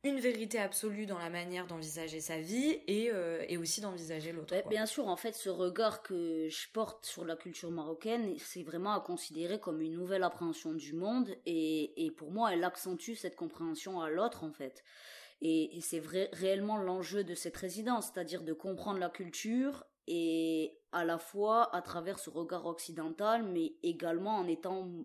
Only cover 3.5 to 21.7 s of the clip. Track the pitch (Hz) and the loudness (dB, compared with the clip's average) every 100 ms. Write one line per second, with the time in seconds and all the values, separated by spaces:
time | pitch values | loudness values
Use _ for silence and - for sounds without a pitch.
3.5 | 175 165 - 202 180 160 160 160 165 156 | -2 0 0 -2 -6 -4 -4 -4 -6 0
4.5 | 180 208 214 220 - 214 175 226 - 196 | 0 2 2 2 0 0 0 -2 -2 -2
5.5 | 175 180 180 220 - - 180 170 160 160 | 2 2 4 2 2 -4 -2 0 0 0
6.5 | 156 - 220 214 - - - 170 165 180 | -2 -4 -2 -2 -4 -10 -6 -4 -4 -6
7.5 | 165 170 170 156 160 220 240 214 151 - | -8 -4 -4 -4 -4 0 0 0 -2 -6
8.5 | 180 160 170 202 208 - 175 - 156 170 | -8 -6 -2 0 0 0 -4 -4 -4 -2
9.5 | 214 180 160 160 170 180 190 180 - 170 | -2 -2 -2 -2 -2 0 4 4 2 -2
10.5 | 156 160 160 143 160 190 247 208 185 - | -2 -4 -4 -2 0 2 4 2 0 0
11.5 | 165 160 156 151 - 160 160 151 196 226 | 2 4 4 0 0 -2 -2 -4 2 4
12.5 | 175 - - 185 170 - 226 190 - 165 | 4 2 0 -4 -4 -4 -6 -6 -4 -6
13.5 | 151 165 156 190 180 160 165 226 - 160 | -4 -4 -4 -4 -2 0 2 2 0 -10
14.5 | 147 135 - - - - - - - 160 | -6 -10 -10 -20 -20 -18 -18 -20 -2 4
15.5 | 160 156 170 - 165 156 180 196 170 190 | 6 4 -2 -4 -4 0 0 0 2 2
16.5 | 196 202 214 185 185 170 202 180 175 175 | 4 2 2 2 0 0 0 0 -2 -6
17.5 | - 185 185 226 240 - 190 165 175 160 | -4 -6 -2 0 0 0 -4 -4 -4 -2
18.5 | 156 190 185 202 196 175 - 180 - 214 | -2 -2 -2 -2 0 -2 -2 -8 -4 0
19.5 | 240 269 269 - _ - 170 165 165 165 | 2 2 -2 -12 _ -2 2 4 4 4
20.5 | 160 156 - _ 175 165 165 - 202 208 | 2 0 -4 _ 0 2 0 -4 0 6
21.5 | 226 233 | 8 6